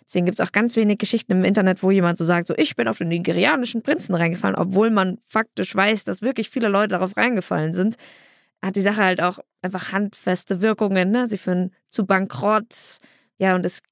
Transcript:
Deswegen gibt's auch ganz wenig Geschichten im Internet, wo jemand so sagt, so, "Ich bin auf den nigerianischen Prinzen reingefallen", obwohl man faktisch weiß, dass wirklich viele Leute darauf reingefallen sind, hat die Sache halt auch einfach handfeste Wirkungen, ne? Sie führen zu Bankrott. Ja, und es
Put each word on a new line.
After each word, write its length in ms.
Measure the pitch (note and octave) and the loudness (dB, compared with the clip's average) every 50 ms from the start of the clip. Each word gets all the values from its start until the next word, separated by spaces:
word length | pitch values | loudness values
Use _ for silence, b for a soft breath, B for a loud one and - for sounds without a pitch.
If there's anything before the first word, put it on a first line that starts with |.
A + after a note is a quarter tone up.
| b | b
Deswegen 200 | - - F#3+ F3 | -4 -2 0 0
gibt's 160 | F3+ G#3+ - | 0 0 0
auch 100 | - - | -2 0
ganz 240 | - G#3 A3+ A#3+ - | 0 0 0 2 2
wenig 220 | A3+ A3 G#3 G#3 - | 2 2 2 2 2
Geschichten 360 | G#3+ - - A3+ - - F#3+ | 0 0 -2 -2 0 0 2
im 100 | F#3 F#3 | 2 4
Internet, 400 | - G3+ A3 F#3 F#3+ F#3 - - | 4 4 4 4 2 2 2 2
wo 80 | F#3+ | 2
jemand 260 | G3 G3 F3 E3+ E3+ - | 4 4 4 2 2 0
so 80 | E3 | 0
sagt, 220 | E3 F3 E3+ E3+ - | 2 2 2 0 -2
so, 80 | E3 - | 0 0
"Ich 180 | D#4 - - | 0 0 0
bin 120 | - A#3 A3+ | -2 -2 -2
auf 100 | A3+ - | -2 -2
den 120 | F#3 E3 | -2 -2
nigerianischen 720 | E3+ E3+ F3 - F3 F3 G3+ C4+ D#4+ C4+ B3 A#3 - A3+ - | -2 -2 -2 -2 0 2 2 2 2 0 -2 -4 -4 -4 -2
Prinzen 320 | C#4 D#4 - - - F#3+ | -2 -2 -2 -2 -2 0
reingefallen", 400 | E3 E3+ E3 E3+ - - G3 F#3+ | 0 0 0 -2 -2 -2 -2 -2
obwohl 340 | - E3+ F#3+ F#3+ F#3+ A3 A#3 | -2 -2 0 2 2 2 4
man 300 | A3 G3+ F#3+ F#3 F#3 - _ _ | 4 2 2 0 -2 -6 _ _
faktisch 480 | - A3 A3 - _ - F#3+ - - | -4 -4 -4 -4 _ -6 -6 -4 -2
weiß, 280 | G3 G3 G#3 A3 G#3 - | 0 2 2 0 0 -2
dass 200 | G#3 F#3 - G#3 | -6 -6 -4 -4
wirklich 260 | B3+ C4 - G#3 - | -4 -4 -4 -6 -6
viele 180 | - B3+ A#3 G#3 | -4 -2 0 2
Leute 280 | G3 G3 G#3+ G#3 G3+ | 2 2 2 0 0
darauf 200 | F3 F#3 F#3 G#3 | -2 -2 -2 -2
reingefallen 600 | G#3 G#3+ B3 B3 G3 - - F#3 D#3+ D#3 D#3+ E3+ | -2 0 0 0 -2 -2 -2 -2 -2 -2 -2 0
sind, 200 | F#3 F#3+ A3 A3+ b b b b b b b b b b b b _ | 0 0 0 -2 b b b b b b b b b b b b _
hat 160 | - F#3+ F#3+ | -8 -4 -2
die 60 | G3+ | 0
Sache 220 | F#3+ G3 G#3 G#3+ G3+ | 0 0 2 2 2
halt 180 | F#3 F#3 - | 2 2 0
auch 160 | E3+ F3+ F3+ - - _ _ _ | 0 -2 -2 -6 -12 _ _ _
einfach 300 | - F#3 G3+ F3+ - - | -8 -6 -6 -6 -6 -4
handfeste 720 | F#3 G3 G#3 G3+ - - - F#3 F#3 F3 - - G3 F3 G3 | -4 -2 -2 -4 -6 -6 -4 -2 -2 -2 -2 -4 -2 0 0
Wirkungen, 480 | A3 G#3+ - G#3+ G3+ G3 F#3 F3+ F#3+ | 0 0 0 0 0 2 2 2 2
ne? 160 | G#3+ B3 B3 A3+ | 2 0 0 -2
Sie 100 | G#3+ F#3 | -4 -4
führen 360 | - F#3 F3+ F3+ F3+ F3+ - _ _ _ | -2 -2 0 0 -2 -2 -6 _ _ _
zu 160 | - - G3 - | -4 -4 0 2
Bankrott. 920 | G3 F#3 G3 A#3 - - G3+ G#3 G#3+ G#3+ A3 - - - - - - - b b b b b b b - | 2 0 0 -2 -6 -2 0 0 0 0 -2 -4 -10 -12 -12 -12 -12 -14 b b b b b b b -2
Ja, 160 | F#3+ F#3+ F#3 | 2 2 2
und 140 | F#3 F3+ F3+ | 2 0 -2
es 140 | - - - _ | -4 -6 -10 _